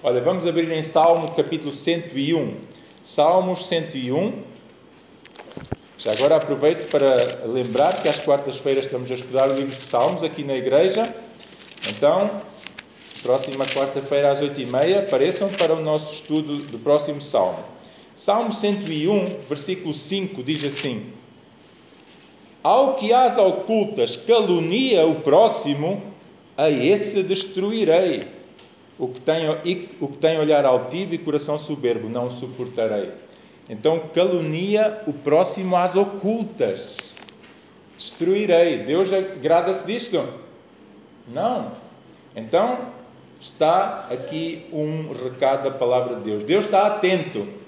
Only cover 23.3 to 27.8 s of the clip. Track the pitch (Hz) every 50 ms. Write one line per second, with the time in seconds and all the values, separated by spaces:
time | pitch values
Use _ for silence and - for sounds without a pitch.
23.3 | 208 240 196 185 165 - - - 220 220 196 208 - - - 151 - - - -
24.3 | 233 226 220 208 180 170 160 160 185 247 269 262 220 175 160 165 151 151 - 147
25.3 | 143 180 226 214 - - - 147 143 147 151 175 202 202 196 - - - - -
26.3 | - - _ - _ - 151 156 147 127 120 156 208 214 202 - - 202 185 -
27.3 | 190 190 - - - 185 190 208 226 226